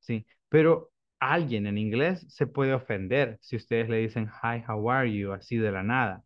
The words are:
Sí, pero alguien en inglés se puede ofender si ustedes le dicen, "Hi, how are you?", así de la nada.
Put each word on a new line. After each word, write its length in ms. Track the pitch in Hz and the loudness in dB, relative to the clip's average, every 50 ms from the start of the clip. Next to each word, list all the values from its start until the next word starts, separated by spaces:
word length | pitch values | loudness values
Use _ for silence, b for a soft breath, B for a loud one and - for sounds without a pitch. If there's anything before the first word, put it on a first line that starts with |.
Sí, 260 | _ - 120 110 110 b b b b _ | _ -4 -6 -6 -6 b b b b _
pero 420 | - 156 156 160 160 160 - - _ _ _ _ _ _ | 4 6 6 6 4 4 0 -10 _ _ _ _ _ _
alguien 460 | 131 127 151 175 170 139 120 107 104 | -2 0 2 0 0 0 -2 -2 -2
en 120 | 104 101 104 | -2 -2 -2
inglés 460 | 107 107 104 120 143 170 185 170 - - | -2 0 0 0 0 0 0 -4 -8 -16
se 180 | - - 143 | -4 -4 -4
puede 280 | - - - 139 135 135 | -2 0 0 0 2 0
ofender 640 | 127 - - 110 98 95 90 120 139 143 120 110 - _ | 0 -2 -4 -4 -4 -2 0 0 0 0 0 -2 -12 _
si 140 | - - | -8 -8
ustedes 320 | 113 - _ 120 113 113 113 | -8 -4 _ -2 -2 0 0
le 100 | 117 113 | 0 0
dicen, 320 | 113 110 110 117 110 110 - - - | 0 0 -2 -4 -6 -6 -6 -6 -4
"Hi, 200 | 117 117 117 113 - | -4 -4 -4 -6 -6
how 220 | 110 107 107 117 | -6 -4 -2 0
are 220 | 127 135 131 120 107 | 0 2 2 0 0
you?", 200 | 104 101 98 98 | -2 -2 -4 -6
así 240 | 98 - - 120 | -8 -8 -4 -2
de 160 | 117 110 107 98 | 0 0 0 0
la 100 | 95 92 | -2 -2
nada. 400 | 104 120 131 127 107 92 92 - | 0 2 2 2 0 -2 -6 -14